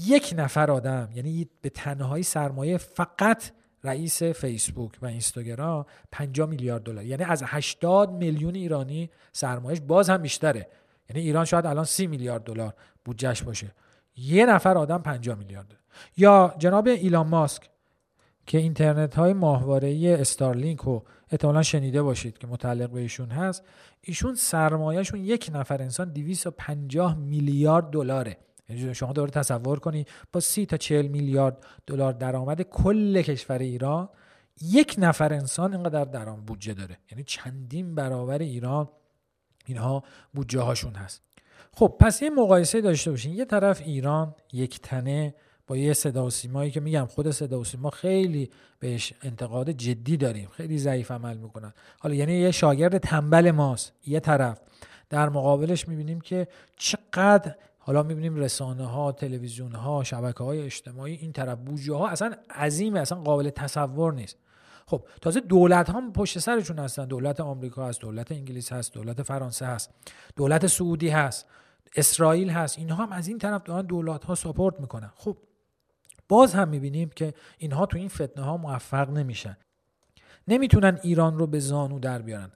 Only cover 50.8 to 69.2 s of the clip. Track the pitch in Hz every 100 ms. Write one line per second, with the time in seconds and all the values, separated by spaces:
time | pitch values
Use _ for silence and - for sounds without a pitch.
50.8 | 139 131 110 120 117 113 113 110 107 -
51.8 | - - 156 143 147 180 180 165 156 139
52.8 | 175 185 - 156 147 165 170 151 143 120
53.8 | - _ 143 156 160 143 127 110 _ -
54.8 | - - - 147 151 143 135 143 160 175
55.8 | - 156 151 165 - 185 175 - - -
56.8 | - 208 _ - 196 202 165 - _ _
57.8 | - 143 151 156 165 156 135 - 131 127
58.8 | 127 131 143 139 139 127 120 117 127 113
59.8 | 127 147 127 123 123 117 123 151 139 -
60.8 | - 123 139 160 160 151 131 120 127 147
61.8 | 139 147 202 160 226 - - - 147 151
62.8 | 214 196 135 180 151 143 143 143 143 151
63.8 | 139 139 165 139 101 - _ _ _ -
64.8 | - 143 - - 165 202 202 185 175 175
65.8 | 170 208 247 196 196 180 208 233 170 156
66.8 | 139 - 131 131 139 139 151 135 127 117
67.8 | 127 117 113 110 117 151 135 127 120 123
68.8 | 120 117 113 117